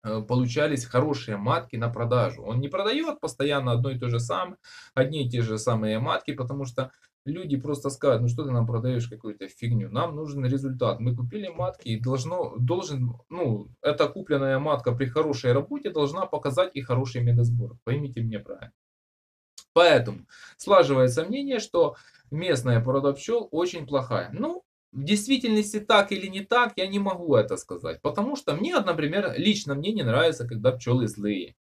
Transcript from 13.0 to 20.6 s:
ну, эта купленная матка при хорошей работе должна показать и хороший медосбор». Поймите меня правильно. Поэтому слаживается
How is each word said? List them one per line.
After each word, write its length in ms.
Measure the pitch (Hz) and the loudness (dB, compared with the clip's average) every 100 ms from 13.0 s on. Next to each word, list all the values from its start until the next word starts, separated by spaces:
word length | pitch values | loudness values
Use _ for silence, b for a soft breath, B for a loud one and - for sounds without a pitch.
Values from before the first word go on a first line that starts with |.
| 123 - _ | -4 -6 _
ну, 400 | 170 156 104 - - | -4 0 -2 -4 -2
эта 240 | 143 147 147 | -2 2 0
купленная 500 | 196 - 147 135 135 | 0 -2 0 2 0
матка 340 | 147 139 123 | 2 0 0
при 140 | 120 131 | 0 0
хорошей 460 | 151 156 135 127 | 0 0 0 2
работе 380 | 123 - 285 - | 2 2 -6 -4
должна 340 | 156 143 170 185 | 0 0 0 -4
показать 440 | 156 143 131 185 - | -2 0 2 0 0
и 60 | |
хороший 420 | 123 127 131 123 | -2 0 0 0
медосбор». 540 | 120 120 117 117 - - - | 4 4 4 2 -2 -8 -4
Поймите 360 | 139 143 120 | -2 -2 -4
меня 160 | 113 107 | -4 -6
правильно. 320 | - - - _ _ _ _ _ _ _ _ - - | -10 -14 -16 _ _ _ _ _ _ _ _ -20 0
Поэтому 540 | - 175 143 117 92 - B B | 6 8 6 4 -8 -14 B B
слаживается 680 | B | B